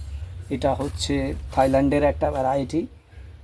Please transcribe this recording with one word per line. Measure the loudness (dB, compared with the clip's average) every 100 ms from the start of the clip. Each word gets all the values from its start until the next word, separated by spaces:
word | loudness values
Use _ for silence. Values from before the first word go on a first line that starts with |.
| -10 -10 -10 -10 -8
এটা | -2 0
হচ্ছে | 0 -2 -4 -2 0 -2 -4 -4
থাইল্যান্ডের | 2 4 6 4 4
একটা | 4 2 0
ভ্যারাইটি। | 0 0 0 0 -2 -4 -8 _ -20 -18 -18